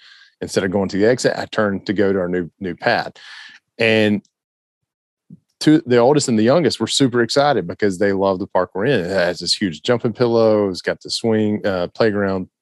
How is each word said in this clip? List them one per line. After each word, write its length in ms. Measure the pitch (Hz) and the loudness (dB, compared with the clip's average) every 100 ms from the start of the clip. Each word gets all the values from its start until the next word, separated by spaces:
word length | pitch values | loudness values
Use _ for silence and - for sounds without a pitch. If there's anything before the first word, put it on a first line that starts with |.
| - - - _ | -20 -20 -20 _
instead 220 | 90 - | -8 -4
of 60 | 95 | -2
going 180 | 98 95 | -2 -2
to 80 | 95 | 0
the 80 | 107 | 2
exit, 280 | 127 - - | 2 0 -4
I 100 | - | -4
turned 400 | - 104 98 - | -2 -2 -2 -4
to 60 | |
go 200 | 98 98 | 0 0
to 60 | 98 | 0
our 100 | 90 | -2
new, 220 | 90 85 - | -4 -6 -8
new 140 | 98 | -10
pad. 440 | 82 123 104 - - - - - - _ - | -4 0 0 -2 -10 -20 -20 -20 -20 _ -2
And 440 | 113 110 107 101 - _ _ _ _ _ _ _ _ _ - - _ - | 2 2 2 0 -4 _ _ _ _ _ _ _ _ _ -20 -20 _ -2
two, 240 | - 156 | 2 4
the 140 | 120 120 | 4 4
oldest 300 | 120 151 135 | 4 4 2
and 100 | 110 | 2
the 40 | |
youngest 380 | 110 156 139 - | 2 2 2 0
were 60 | 113 | -2
super 340 | - 135 120 | 0 2 2
excited 460 | 117 - 143 139 165 | 0 2 2 0 -2
because 320 | 95 104 90 | -2 -2 0
they 140 | 101 | 0
love 240 | 98 98 95 | 2 0 0
the 80 | 95 | -2
park 240 | 95 90 | -2 -2
we're 120 | 92 117 | -2 -2
in. 140 | 123 | 0
It 100 | 85 | 0
has 300 | 95 87 85 | -2 -2 -2
this 120 | 87 | -4
huge 280 | - 98 76 | -2 -4 -4
jumping 320 | - 120 123 | -2 -2 -2
pillow. 560 | 104 120 117 110 107 101 | -2 0 2 4 2 0
It's 100 | 87 | -2
got 200 | - 85 | -6 -6
the 80 | - | -8
swing, 560 | - 117 110 107 104 101 | -6 0 0 0 0 -2
uh, 220 | 92 87 | -2 -4
playground, 600 | - 113 104 98 95 92 _ | -2 0 0 -2 -4 -6 _